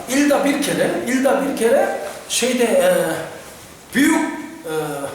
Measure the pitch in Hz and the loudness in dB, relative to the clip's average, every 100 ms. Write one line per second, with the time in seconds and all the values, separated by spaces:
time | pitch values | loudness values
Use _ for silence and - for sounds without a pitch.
0 | - 277 294 277 - - - - - - | -2 2 4 4 2 0 0 0 0 0
1 | 233 262 262 - - - 233 277 - - | -2 2 2 2 0 0 2 4 2 -2
2 | - - - - 247 240 226 185 180 175 | -8 -12 -6 -2 0 2 2 4 4 2
3 | 165 156 - - - - - - - 254 | 0 -4 -8 -14 -18 -20 -20 -20 -4 2
4 | 320 330 - - - - 165 156 156 139 | 4 4 0 -6 -12 -14 -6 -4 -4 -6
5 | 139 | -8